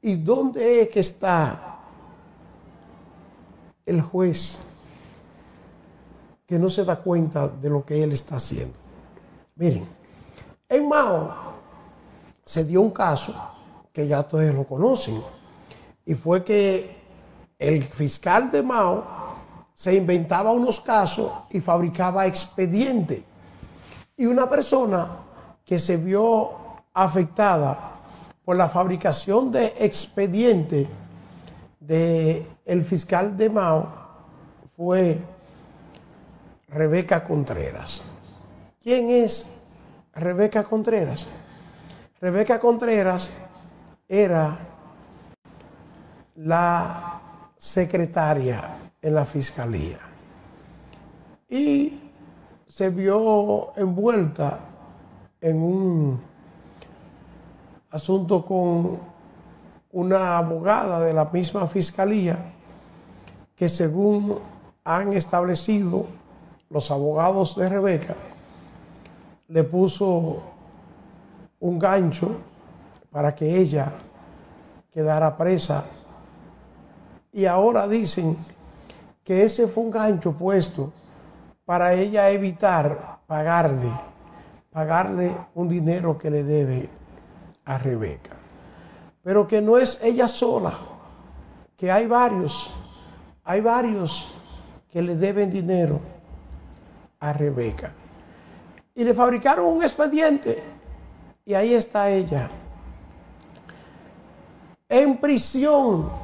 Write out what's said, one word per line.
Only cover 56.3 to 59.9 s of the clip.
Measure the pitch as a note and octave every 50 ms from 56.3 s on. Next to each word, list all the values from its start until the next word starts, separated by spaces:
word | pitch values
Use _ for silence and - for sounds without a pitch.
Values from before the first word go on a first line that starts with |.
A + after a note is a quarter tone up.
| - _ - - - - - - - - - - - - - - - - - - - - - - - - - - - - _ _
asunto | - D#3 - - F#3+ G3 F#3 E3+ G3+ F3+ E3+
con | F3+ F#3+ F#3 F3+ F3 F3 E3+ E3+ F3+ F3 F3 - - - - - - - - - - - - - - - - _ _